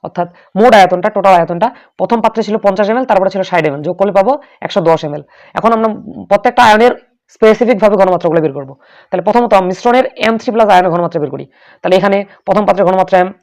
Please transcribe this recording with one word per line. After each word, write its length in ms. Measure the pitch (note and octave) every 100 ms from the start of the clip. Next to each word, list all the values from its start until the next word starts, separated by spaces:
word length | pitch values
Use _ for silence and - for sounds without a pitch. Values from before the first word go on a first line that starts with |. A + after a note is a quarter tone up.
| E3+
অর্থাৎ 220 | - F3 _ _ F#3
মোট 140 | A#3+ A3
আয়তনটা, 300 | F3+ F3+ G#3 G#3
টোটাল 180 | G3 F3+
আয়তনটা, 300 | E3 E3+ A#3 B3 _ _
প্রথম 180 | F#3 A#3
পাত্রে 180 | A3 A3 G#3+
ছিল 100 | G#3+ G3+
পঞ্চাশ 220 | F#3+ G3+
এমএল, 140 | A#3 C4
তারপরে 200 | G3 F#3+
ছিল 80 | F#3+ F#3
ষাট 140 | F3 D#3
এমএল, 140 | C#3 D3+
যোগ 80 | F3
করলে 120 | G3 G3
পাবো 140 | G3 C#4+ - _ -
একশো 140 | G3+ E3
দশ 120 | D#3+ D#3
এমএল। 160 | D3 C#3+ _ - -
এখন 120 | A3 A3+
আমরা 120 | A3 G#3 - - -
প্রত্যেকটা 320 | G3+ B3 A#3+ A#3
আয়নের 240 | G#3+ A#3+ - _ _ _
স্পেসিফিক 420 | _ A3 G#3+ A3+ A3
ভাবে 140 | G#3+ G3+
ঘনমাত্রাগুলো 400 | F#3+ F3 F3 E3
বের 100 | D#3 C#3
করবো। 140 | C3+ C#3 _ _ _
তাহলে 140 | F#3 F3
প্রথমত 260 | A#3 A#3+ G3+ F#3
মিশ্রণের 380 | F#3 A#3+ B3 - - A3
এম 80 | A3+
থ্রি 100 | -
প্লাস 140 | A3 G#3+
আয়নের 160 | F#3 F#3
ঘনমাত্রা 240 | E3+ E3+ E3+
বের 80 | D3
করি। 100 | C3+ C3+ _ _ _
তাহলে 140 | F3 F#3
এখানে 180 | G3 G3 G3+ _ -
প্রথম 160 | G3 G3+
পাত্রের 200 | F#3 F3+
ঘনমাত্রা 280 | F#3+ F#3 F#3+ F#3
M 20 | F#3+